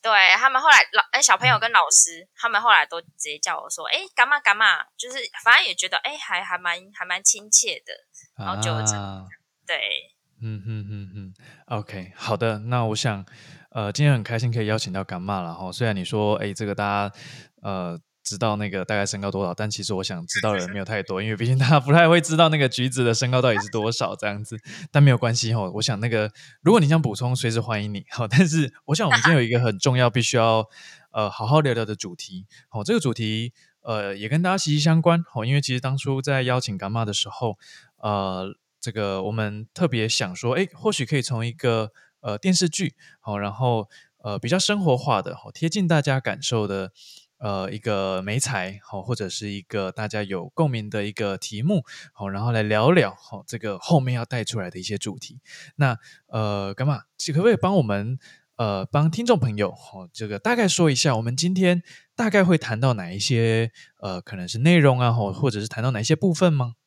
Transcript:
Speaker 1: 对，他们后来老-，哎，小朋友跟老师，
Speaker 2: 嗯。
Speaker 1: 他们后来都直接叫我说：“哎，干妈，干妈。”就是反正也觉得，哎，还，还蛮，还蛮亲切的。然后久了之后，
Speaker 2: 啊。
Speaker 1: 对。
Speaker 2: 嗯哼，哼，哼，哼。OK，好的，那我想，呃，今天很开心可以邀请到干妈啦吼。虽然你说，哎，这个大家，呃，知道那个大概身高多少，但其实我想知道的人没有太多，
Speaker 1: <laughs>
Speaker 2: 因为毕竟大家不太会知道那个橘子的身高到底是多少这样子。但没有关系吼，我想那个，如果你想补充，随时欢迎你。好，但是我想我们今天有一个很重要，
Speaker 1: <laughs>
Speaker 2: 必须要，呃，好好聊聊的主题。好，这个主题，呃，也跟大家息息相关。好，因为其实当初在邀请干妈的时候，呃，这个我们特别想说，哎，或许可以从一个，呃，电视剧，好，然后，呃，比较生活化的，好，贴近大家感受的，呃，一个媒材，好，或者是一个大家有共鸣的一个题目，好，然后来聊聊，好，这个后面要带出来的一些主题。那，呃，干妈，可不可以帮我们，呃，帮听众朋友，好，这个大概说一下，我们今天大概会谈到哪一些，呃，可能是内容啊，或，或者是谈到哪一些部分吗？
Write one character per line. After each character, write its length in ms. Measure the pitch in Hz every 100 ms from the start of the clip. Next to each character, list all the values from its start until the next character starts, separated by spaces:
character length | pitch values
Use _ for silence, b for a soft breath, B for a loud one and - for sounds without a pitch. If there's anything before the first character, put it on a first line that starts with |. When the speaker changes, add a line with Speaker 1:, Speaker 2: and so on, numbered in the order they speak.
Speaker 1:
对， 340 | 226 208 185
他 160 | 196 262
们 100 | 262
后 80 | 311
来 100 | 262 -
老-， 100 | 214 -
哎， 100 | 247
小 140 | 277 190
朋 100 | 254
友 100 | 226
跟 100 | 226
老 180 | 220 156
师， 340 | - 165 165
Speaker 2:
嗯。 60 | 180
Speaker 1:
他 140 | _ 233
们 120 | 214
后 120 | 233
来 120 | 196
都 160 | 147 170
直 80 | 165 _
接 200 | 151 147
叫 220 | 185 160
我 100 | 151
说 140 | - 156
：“哎， 80 | 294 381 -
干 100 | 247
妈， 140 | 285
干 160 | - 202
妈。” 260 | 214 165 - _
就 120 | 247
是 80 | 262 247 -
反 120 | 226 247
正 80 |
也 80 | -
觉 140 | 180 185
得， 100 | 190
哎， 180 | 254 294
还， 260 | - 180
还 160 | 190 180
蛮， 320 | 180 175 185
还 120 | 208
蛮 180 | 180 180
亲 260 | 196 202 214
切 300 | - 226 160 -
的。 60 | - _ b b
然 140 | - 98
后 120 | 98
久 140 | 110
了 80 | 110
之 120 | 107
后， 60 | 104
Speaker 2:
啊。 260 | 101 98 95 - _ _
Speaker 1:
对。 120 | - 151 101 73 - _ _ _
Speaker 2:
嗯 200 | 113 107 98
哼， 180 | 110 101
哼， 220 | 104 98
哼， 200 | 98 95 92 b b _
哼。 100 | 113
OK， 340 | - 101 90 -
好 200 | - 104
的， 220 | 117 107
那 260 | 113 123
我 120 | 113 107
想， 280 | 123 101 95 b b b b
呃， 220 | - 104
今 120 | 104
天 80 | 147
很 120 | 131
开 120 | 101 117
心 160 | 120
可 80 | 117
以 60 | 107
邀 100 | 110
请 160 | 101
到 120 | 95
干 180 | 95 92
妈 180 | 92 98
啦 120 | 85
吼。 180 | 85 92
虽 160 | 87 120
然 80 |
你 100 | 98
说， 300 | 85 110 104 107
哎， 160 | 101
这 140 | 95 104
个 80 |
大 340 | 101 104 101 101
家， 60 | - B B B _
呃， 380 | 104 95 87 85 _ _
知 120 | - 104
道 200 | 113 104
那 120 | 104
个 160 | 95
大 120 | 87 104
概 100 | 98
身 140 | 104
高 100 | 101
多 160 | 95 95
少， 80 |
但 160 | 87 107
其 140 | 104
实 100 | 92
我 80 | 95
想 240 | 95 92 85
知 140 | -
道 120 | 110
的 60 | 101
人 100 | 90
没 100 | 101
有 40 |
太 160 | 95 107
多， 220 | 95 95
Speaker 1:
<laughs> 0 |
Speaker 2:
因 60 | 107
为 80 | 104
毕 100 | 117
竟 100 | 131
大 120 | 131
家 100 | 151
不 140 | 131
太 160 | 165 165
会 120 | 175
知 160 | 160 160
道 120 | 165
那 100 | 156
个 100 | 135
橘 200 | - 127
子 160 | 127
的 100 | 120
身 160 | 113 127
高 100 | 127
到 120 | 123
底 80 | 104
是 100 | 104
多 220 | 117 107
少 240 | 117 104 101
这 100 | 107
样 160 | 101
子。 180 | 107 110 B B 175
但 100 | 147
没 100 | 143
有 80 | 120
关 140 | 120
系 220 | 117 113
吼， 160 | 113 95
我 80 | 101
想 180 | 113 104
那 80 | 117
个， 240 | 113 107 b b b
如 100 | 156
果 80 | 226
你 80 | 147
想 120 | 160
补 140 | 131
充， 220 | 101 123 127
随 120 | 120
时 120 | 113
欢 240 | 113 107
迎 100 | 104
你。 100 | 101 -
好， 160 | - 110
但 220 | 127 180
是 240 | 160 139 b -
我 80 |
想 120 | 147 202
我 60 |
们 80 | 233
今 80 | 185
天 60 | 156
有 60 |
一 60 | 117
个 120 | 120
很 180 | 120 98
重 180 | 143 127
要， 140 | 123
Speaker 1:
<laughs> 0 |
Speaker 2:
必 100 | 123
须 160 | 113 123
要， 320 | 113 113 110 B B B B
呃， 180 | 113 107
好 160 | - 110
好 140 | 151
聊 120 | 143
聊 120 | 117
的 100 | 107
主 220 | 104 95 87
题。 300 | - 92 98 b b
好， 140 | 110
这 100 | 104
个 60 | 226
主 160 | 143
题， 380 | 113 110 110 120 _ _ _
呃， 340 | - 110 101 98
也 120 | 107
跟 140 | 151
大 80 | 180
家 80 | 190
息 140 | 151
息 80 | 147
相 200 | 151 160
关。 220 | 160 170
好， 220 | 165 -
因 100 | 110
为 60 | 143
其 120 | 139
实 80 | 127
当 160 | 131 135
初 240 | 143 135
在 220 | 135 135
邀 160 | 127 127
请 180 | 123 98
干 140 | 98
妈 140 | 113
的 80 | 110
时 160 | 98 -
候， 300 | - 120 98 b b b _
呃， 580 | 107 101 98 92 95 - _ _
这 100 | -
个 320 | 110 101 95
我 80 | 95
们 380 | 110 107 104 110
特 140 | - 175
别 220 | 117 110
想 260 | - 101
说， 200 | 90 120
哎， 120 | 127 190
或 160 | - 220
许 160 | 202 127
可 100 | 147
以 60 |
从 240 | 120 117 117
一 60 |
个， 400 | 113 127 113 110 b b _
呃， 160 | - 104
电 160 | 185
视 160 | 180 180
剧， 280 | 156 196 - b b
好， 180 | - 101
然 140 | 101
后， 360 | 101 127 117 104 b b _
呃， 180 | - 101
比 80 | 117
较 100 | 180
生 260 | 190 208
活 120 | 175 127
化 260 | - 110
的， 140 | - -
好， 160 | -
贴 160 | - 165
近 180 | 208 180
大 160 | 160
家 160 | 143 131
感 240 | 120 101
受 240 | - 117 104
的， 240 | 98 95 b b b b _
呃， 320 | 104 98 95
一 80 | 104
个 420 | 113 101 95 92
媒 200 | 95 117
材， 400 | - 113 92 101
好， 180 | - 101
或 140 | 95
者 140 | 120 98
是 220 | - 104
一 120 | 101
个 300 | 90 107 95
大 160 | - 107
家 160 | 107
有 240 | 101 95 85
共 200 | - 156
鸣 220 | 117 107
的 140 | 107
一 80 | 101
个 260 | 104 104 95
题 240 | - 107
目， 220 | 135 196 - B B
好， 160 | _ 98
然 140 | 98
后 80 | 110
来 140 | 113
聊 260 | 104 107 120
聊， 240 | 180 107
好， 300 | - - 104 -
这 100 | 113
个 220 | 110 95
后 220 | - 165
面 160 | 127 123
要 80 |
带 180 | 117 123
出 160 | 107 113
来 100 | 90
的 120 | 92
一 20 |
些 160 | 90 101
主 180 | - 92
题。 240 | - 127 B B B -
那， 200 | 139 117 b b _
呃， 480 | 117 107 101 98
干 100 | 98
妈， 200 | 135 131 - _ -
可 60 |
不 80 | 147
可 80 | 214
以 40 | 208
帮 200 | 185 196
我 60 |
们， 360 | 113 101 107 131 b b b -
呃， 280 | 113 98
帮 240 | - 147 156
听 160 | 170
众 140 | 240 214
朋 180 | 123 104
友， 140 | 98
好， 360 | - - 98 90
这 140 | - 107
个 140 | 101
大 160 | 220 240
概 100 | 202
说 240 | - 165
一 40 | 127
下， 180 | 156
我 80 | 117
们 140 | 113 131
今 180 | 170
天 300 | 185 185 180 - b b -
大 120 | 220
概 160 | 202
会 140 | 180 165
谈 220 | - 110
到 140 | 131
哪 180 | 113 87
一 60 | 95
些， 500 | - 120 113 113 113 b b _
呃， 220 | 104 90
可 140 | -
能 140 | 95 90
是 100 | 110
内 180 | 143 175
容 220 | 143 127
啊， 140 | 123
或， 200 | 113 101
或 160 | 95 139
者 120 | 104
是 80 | 107
谈 160 | -
到 80 | 123
哪 80 | 113
一 40 |
些 120 | 110 156
部 180 | 196
分 180 | 160 180
吗？ 220 | 147 120 117